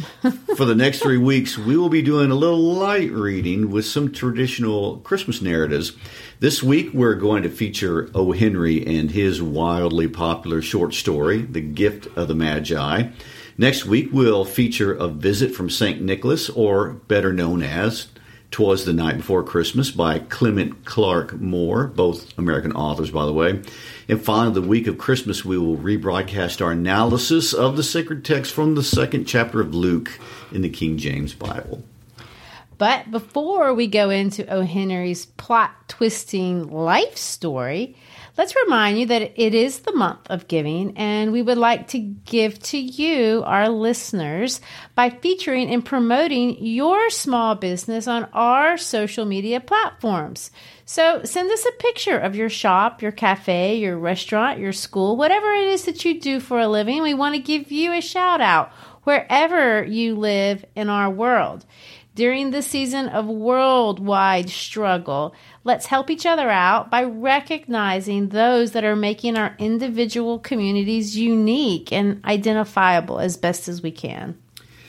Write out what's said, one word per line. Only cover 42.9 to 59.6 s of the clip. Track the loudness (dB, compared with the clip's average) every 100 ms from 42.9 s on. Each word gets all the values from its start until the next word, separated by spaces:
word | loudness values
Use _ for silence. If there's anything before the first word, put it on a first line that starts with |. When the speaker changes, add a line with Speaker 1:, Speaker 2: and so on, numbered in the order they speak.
| -2 0 2 2 2
Speaker 2:
our | 2 2 2
listeners, | 2 0 0 -4 -4 -4 -2 -4 -6 -12 -20 -4
by | 2 2
featuring | 0 -2 -2 -2 -2 0
and | -2
promoting | 0 0 2 2 2 2 0 -2
your | -4 0 2 2 2
small | -2 -2 0 0 0
business | -2 -4 -6 -6 -4
on | -4 -2
our | 0 2 4 2 0
social | -2 -2 -2 -4
media | -4 -2 -2 -4
platforms. | 0 0 0 -2 -2 -2 -4 -10 -16 -18 -20 -20
So | -6 2 2 2
send | -2 -4 -2
us | 0 -2
a | -2
picture | -2 -2 -2 0
of | 0 -2
your | -4
shop, | 0 2 4 2 -2
your | -8
cafe, | 0 0 2 0 0 0
your | 0 -2 -2
restaurant, | -2 -4 -2 0 0 -2
your | -4
school, | -6 -6 -2 0 2
whatever | 2 2 2
it | 2 2
is | 0 -2
that | -4
you | -2 -2
do | -2 -4
for | -2 0
a | 2
living. | 2 0 0
We | 0
want | 0 0
to | -2
give | -2 -4 -2
you | -2 0
a | -2
shout | -4 0 2 4
out | 4 4 2 -6 -20 -6
wherever | 0 0 2 2 4 4